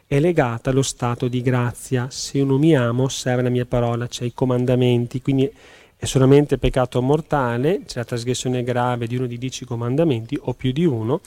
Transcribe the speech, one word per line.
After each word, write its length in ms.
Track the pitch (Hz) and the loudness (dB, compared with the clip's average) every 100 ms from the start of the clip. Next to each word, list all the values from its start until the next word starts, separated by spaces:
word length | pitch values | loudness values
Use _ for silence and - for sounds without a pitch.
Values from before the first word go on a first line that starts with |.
| - | -2
è 140 | 143 | 0
legata 500 | 170 160 123 117 - | 2 2 0 0 0
allo 140 | 131 | 0
stato 440 | 131 - 120 120 123 | 0 -2 -4 -2 -2
di 140 | 123 | -2
grazia. 680 | 123 123 120 - - 127 127 | 0 0 -2 -4 -4 -4 -4
"Se 280 | - - 139 | -8 -6 -2
uno 200 | 135 135 | 2 2
mi 160 | 160 143 | 4 4
ama, 260 | 120 120 | 2 0
osserva 400 | 131 - 131 123 | -2 -2 -2 0
la 80 | 123 | 0
mia 160 | 123 123 | 0 -2
parola", 420 | 123 117 117 120 | 0 0 -2 -6
cioè 200 | - 123 | -6 -8
i 60 | - | -2
comandamenti. 840 | 131 123 123 127 123 120 120 131 | 0 0 2 4 4 4 0 -4
Quindi 320 | - 135 139 - - - - - | -2 0 0 -2 -20 -20 -20 -10
è 80 | - | -2
solamente 540 | 131 131 143 143 131 | 2 6 6 6 0
peccato 420 | 127 131 123 127 | 0 0 0 0
mortale, 840 | 127 151 156 147 123 120 143 208 196 | 0 0 0 -2 0 0 -2 -2 -6
c'è 120 | 127 | -10
la 80 | 113 | -6
trasgressione 560 | 120 120 123 131 127 | -6 -4 -4 -2 -4
grave 460 | 120 120 123 120 117 | -2 0 0 -2 -4
di 80 | 123 | -4
uno 100 | 127 | -6
di 140 | 120 | -6
dieci 260 | 127 - 127 | -10 -10 -10
comandamenti, 720 | 117 120 135 170 117 113 143 | -6 -2 0 2 0 -4 -8
o 140 | - | -6
più 180 | 120 127 | -4 -4
di 140 | 131 175 | 0 0
uno, 360 | 117 110 160 | 0 -2 -4